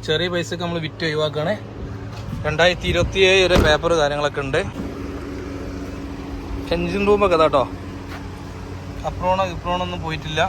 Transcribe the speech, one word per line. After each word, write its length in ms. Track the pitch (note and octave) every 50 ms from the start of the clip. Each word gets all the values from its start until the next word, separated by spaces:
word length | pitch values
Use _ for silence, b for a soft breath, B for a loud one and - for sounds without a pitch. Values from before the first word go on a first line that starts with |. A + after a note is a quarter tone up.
| -
ചെറിയ 220 | - D#3 D#3 F3 F3+ F3
പൈസക്ക് 280 | F3 E3 - F3+ E3 F3
നമ്മൾ 140 | E3+ E3+ E3+ D#3
വിറ്റ് 180 | D3+ - - E3+ D#3
ഒഴിവാക്കുകയാണ്. 460 | D3+ D3+ D3+ D3+ C#3+ D3+ D3+ E3+ - - - - - - - - - - - - - - - - - - -
രണ്ടായിരത്തി 420 | D3+ D3+ - E3 F3+ F3 - - F3+
ഇരുപത്തിയേഴ് 480 | E3 F3 E3+ - - F#3+ F#3+ F#3 F#3+ G3 F#3
വരെ 120 | F3 F3+ F3 D#3+
പേപ്പർ 260 | D#3 D3+ D3 D#3+ E3+ E3+ E3
കാര്യങ്ങളൊക്കെ 400 | D3 C#3+ D3 D3 D3 C#3+ C#3 C#3+ C#3
ഉണ്ട്. 140 | C3+ C#3+ E3 G3 - - - - - - - - - - - - - - - - - - - - - - - - - - - - - - - - - - - - - - - - - E3+
എൻജിൻ 260 | F3 F3 E3+ F3+ G3+ G3+ G3+
റൂമൊക്കെ 300 | G#3 G3+ G#3 F#3+ F3 D#3+
ഇതാ 100 | D#3+ D3+
കേട്ടോ. 160 | C#3+ C#3 A#2+ F#2+ - - - - - - - - - - - - - - - - - - - - - - - - - - - G#3
അപ്രോണോ 360 | F#3+ - F3+ F#3 F#3 F#3+ F#3+ F#3 E3+
ഇപ്രോണോ 280 | D#3 - F3 F3+ F3+ F3+
ഒന്നും 140 | F3+ F3+ E3+ D#3+
പോയിട്ടില്ല. 340 | D#3+ D#3+ D#3 C#3+ D3+ D#3 D#3 E3+